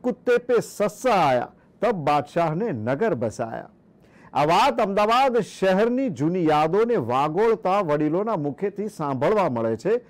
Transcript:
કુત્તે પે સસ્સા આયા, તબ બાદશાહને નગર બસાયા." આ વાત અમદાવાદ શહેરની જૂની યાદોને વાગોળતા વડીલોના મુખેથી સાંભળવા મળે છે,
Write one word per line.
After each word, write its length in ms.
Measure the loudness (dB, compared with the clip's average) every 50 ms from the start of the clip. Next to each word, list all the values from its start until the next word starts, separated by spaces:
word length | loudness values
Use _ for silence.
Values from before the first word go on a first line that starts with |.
કુત્તે 360 | -6 -6 -6 -4 -2 0 0 0
પે 220 | 0 0 0 0
સસ્સા 500 | 0 -2 -4 -4 -4 -4 -4 -2 -2 0
આયા, 420 | 2 2 2 2 2 0 0 -4 -10 -20 _ _ _ -4
તબ 140 | -2 -2 -2
બાદશાહને 760 | -2 0 0 0 0 0 -2 -2 -2 0 0 -2 -2 -4 -4
નગર 440 | -4 -4 -4 -4 -2 -2 0 -2 -2
બસાયા." 540 | -2 -4 -4 -4 -6 -8 -8 -8 -10 -12 -14 -18 _ _ _ _ _ _ -20 _ -20 -20 -8 -2
આ 120 | -2 0
વાત 360 | 2 4 4 2 2 2 0
અમદાવાદ 580 | -2 -2 0 0 2 2 2 4 2 2 2 0
શહેરની 680 | -2 -2 -6 -2 0 2 4 4 2 2 2 0 -2 -2
જૂની 360 | -2 -2 -2 -2 0 0 2
યાદોને 500 | 2 2 2 2 2 2 2 2 2 2
વાગોળતા 840 | 0 0 0 0 0 0 0 0 0 2 2 2 0 0 0 0 0
વડીલોના 540 | 0 0 0 0 2 0 0 0 -2 -2 -2
મુખેથી 520 | -2 -2 -4 -6 -4 -6 -6 -4 -4 -8 -8
સાંભળવા 600 | -6 -6 -4 -4 -2 0 2 2 2 2 2 0
મળે 280 | 0 0 -2 -2 -2 -2
છે, 200 | -2 0 -2 -2 -2 -6